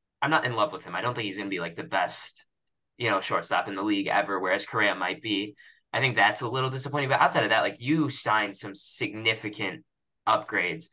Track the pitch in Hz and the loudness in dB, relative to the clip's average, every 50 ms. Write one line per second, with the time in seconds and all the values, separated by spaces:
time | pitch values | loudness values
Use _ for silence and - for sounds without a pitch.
0 | _ _ _ _ - 143 160 156 - 127 120 110 104 101 95 90 - 92 87 87 | _ _ _ _ 0 2 2 2 2 2 2 2 2 2 0 -4 -10 -8 -6 -2
1 | 104 120 123 120 113 101 92 104 101 98 95 87 85 85 82 - 95 85 101 95 | -2 -2 -2 -2 -4 -4 -4 -6 -6 -4 -4 -4 -4 -6 -6 -8 -6 -2 0 0
2 | 90 85 - - - - - - - _ _ _ _ _ _ _ _ _ _ - | 0 0 -2 -4 -8 -10 -12 -14 -20 _ _ _ _ _ _ _ _ _ _ -2
3 | 120 113 104 95 95 - 110 87 82 - 98 90 90 98 98 95 101 107 104 98 | 0 2 2 2 2 0 0 0 0 0 0 0 0 0 -2 -2 0 2 2 2
4 | 95 - - 101 101 98 98 92 95 92 92 101 - - - 113 104 101 92 92 | 2 2 2 2 2 0 -2 -2 0 0 0 0 0 -2 0 2 2 2 2 2
5 | 92 90 92 - - 110 104 95 104 107 - - - - - _ _ _ - 117 | -2 -4 -4 -4 -4 -2 -2 -2 -2 -4 -8 -14 -20 -20 -20 _ _ _ -2 0
6 | 131 131 110 110 101 107 107 - 123 113 123 131 131 131 131 131 - 143 139 147 | 0 2 4 6 6 6 4 2 -2 -2 -2 0 -2 -2 -2 -4 -4 -4 -2 -2
7 | 139 127 135 - 156 175 175 160 117 104 110 110 104 101 101 - 120 131 156 165 | 0 2 4 4 4 4 4 2 2 4 4 4 2 2 -2 -4 -2 0 2 2
8 | 151 131 127 - - 120 107 107 104 101 98 - - 104 98 - - - - - | 2 0 -2 -2 0 0 2 2 0 -2 -6 -8 -10 -10 -10 -8 -8 -6 -4 -4
9 | 117 104 107 110 113 113 107 - - 104 104 - 104 95 90 82 - _ _ _ | -4 -4 -4 -2 -2 -2 -2 -2 -4 -8 -6 -6 -6 -6 -6 -8 -14 _ _ _
10 | _ _ _ _ _ - 110 - - - 107 98 87 90 80 82 - - | _ _ _ _ _ 2 2 2 2 0 -2 -2 -2 -2 -4 -6 -10 -14